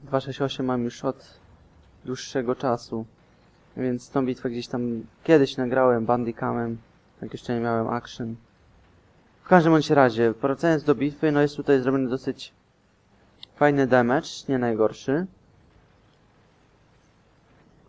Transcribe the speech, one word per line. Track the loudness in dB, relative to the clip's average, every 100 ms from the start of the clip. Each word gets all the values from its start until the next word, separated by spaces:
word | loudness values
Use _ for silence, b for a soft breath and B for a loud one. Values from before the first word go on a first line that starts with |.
dwa | -6 -6
sześć | -4 -6
osiem | -6 -4 -4
mam | -2
już | -4 -6 -6
od | -8 -12 -20 _ _ _ _ _ _ -12
dłuższego | -10 -6 -4 -4 -2
czasu. | -2 -4 -4 -10 -10 _ _ _ _ _ _ -8
Więc | -4 -6 -4
tą | -2 -2
bitwę | -4 -6
gdzieś | -8 -6
tam | -6 -4 -6 -10 _
kiedyś | 2 4 4 0
nagrałem | -2 2 4 4 2
bandicamem, | 0 -2 -4 -4 -4 -6 -8 -14 _ _ _
jak | -14
jeszcze | -12 -6
nie | -4
miałem | -2 -2 -2
action. | -4 -8 -10 -10 -10 _ _ _ _ _ _ _ _ _ _
W | 4
każdym | 6 6
bądź | 4 4
razie, | 4 4 4 2 2
wracając | -2 0 0 2
do | 2 0
bitwy, | 0 -2 0
no | 2
jest | 2 0
tutaj | 2 2
zrobiony | 2 0 0
dosyć | -4 -6 -8 -12 _ _ _ _ _ _ _ _ _ -20 0
fajny | 2 2 4
damage, | 4 4 0 -4 -10 -6
nie | -2
najgorszy. | -2 0 0 -2 -4 -4 -4 -10 _ _ _ _ _ _ _ _ _ _ _ _ _ _ _ _ _ _ _ _ _ _ _ _